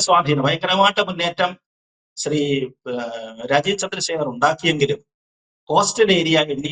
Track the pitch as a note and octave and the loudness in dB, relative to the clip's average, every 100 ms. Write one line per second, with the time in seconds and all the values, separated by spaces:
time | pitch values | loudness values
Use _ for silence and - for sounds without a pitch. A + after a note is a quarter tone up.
0 | F#3+ F3 D3 D3 C3+ E3 F3+ F#3+ G3 G3+ | 4 2 4 2 2 0 0 4 4 4
1 | G3 E3+ F3 - F3+ F#3 _ _ _ _ | -2 -2 -4 -2 -2 -4 _ _ _ _
2 | _ - - D3+ C#3+ C#3 B2+ - B2+ B2 | _ -10 -4 -2 0 -2 -4 -10 -10 -8
3 | A#2 A2+ A2+ A2+ A#2+ C#3+ F#3+ G3 F#3+ F#3+ | -8 -10 -14 -14 0 0 0 -4 -4 -6
4 | - D#3+ C#3+ A#2+ C#3+ D#3+ E3+ D#3 C#3 C#3+ | -6 -4 -4 0 0 2 -2 0 0 -2
5 | _ _ _ _ _ _ _ D3+ G#3+ - | _ _ _ _ _ _ _ 2 2 2
6 | G#3+ F3+ D#3+ D#3+ D3+ C3+ C#3+ | 2 4 4 2 2 -4 -4